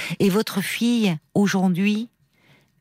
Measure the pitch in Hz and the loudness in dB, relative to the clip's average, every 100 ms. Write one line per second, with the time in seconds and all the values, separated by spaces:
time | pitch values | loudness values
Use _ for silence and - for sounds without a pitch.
0 | - 165 202 185 220 196 170 - 233 240 | -8 0 0 2 -2 -4 -4 -2 0 2
1 | 208 156 - - 202 190 185 175 202 214 | 0 -2 -4 0 2 2 2 2 0 -2
2 | 240 _ _ _ _ _ _ _ | -6 _ _ _ _ _ _ _